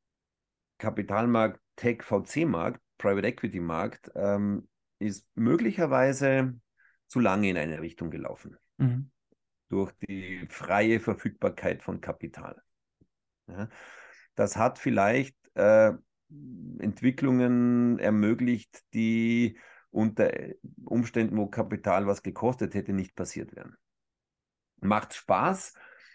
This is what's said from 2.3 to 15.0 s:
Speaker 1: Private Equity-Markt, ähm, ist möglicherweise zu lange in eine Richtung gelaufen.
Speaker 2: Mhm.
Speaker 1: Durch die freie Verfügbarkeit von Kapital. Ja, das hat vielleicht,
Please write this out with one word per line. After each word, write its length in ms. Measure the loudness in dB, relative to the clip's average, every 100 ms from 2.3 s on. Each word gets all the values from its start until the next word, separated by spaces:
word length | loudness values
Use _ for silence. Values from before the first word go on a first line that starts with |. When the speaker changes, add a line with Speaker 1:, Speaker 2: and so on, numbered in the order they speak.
| -2 0 0 -2 -6 _ _
Speaker 1:
Private 300 | 0 0 0
Equity-Markt, 840 | -2 -6 -4 -4 -4 -4 -8 -12
ähm, 540 | -4 -2 0 0 -2 -6 _ _ _
ist 280 | -8 -8 -12
möglicherweise 1200 | -2 0 2 0 0 0 2 2 2 2 2 0 -6 _ _ _ _ _
zu 140 | 0
lange 300 | 2 2 2
in 60 | 0
eine 240 | -4 -6
Richtung 300 | -10 -8 -10
gelaufen. 460 | -8 -10 -12 -16 -20 _ -2
Speaker 2:
Mhm. 320 | 0 0 -6 _ _ _ _ _ _
Speaker 1:
Durch 240 | -4 -4 -6 -12
die 380 | -10 -10 -12 -14
freie 500 | -14 0 2 4 2
Verfügbarkeit 840 | 0 -4 -6 -4 -4 -2 -4 -4
von 180 | -6 -8
Kapital. 600 | -8 -10 -12 -14 -16 -18 _ _ _ _ _ _ _ _ -18
Ja, 200 | -12 -12 -12 -20 -20 -20 -20 _
das 220 | -4 -2 2
hat 220 | 0 0
vielleicht, 580 | 0 2